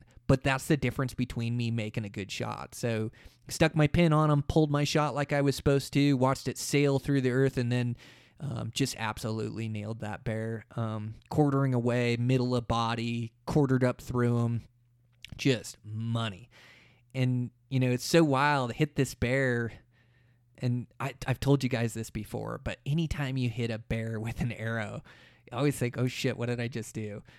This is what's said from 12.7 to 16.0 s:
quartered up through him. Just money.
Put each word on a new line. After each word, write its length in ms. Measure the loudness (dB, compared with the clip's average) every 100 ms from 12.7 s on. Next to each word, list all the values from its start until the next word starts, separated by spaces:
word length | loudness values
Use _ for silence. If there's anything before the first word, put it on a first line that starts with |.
| -2 0 -2 -2 -4 -6 -10 0
quartered 380 | 2 4 4
up 160 | 2 0
through 460 | -4 0 2 2 0
him. 160 | -2 -8 _ _ _ _ _ -20 0
Just 400 | 2 2 -2 -16
money. 640 | -10 -6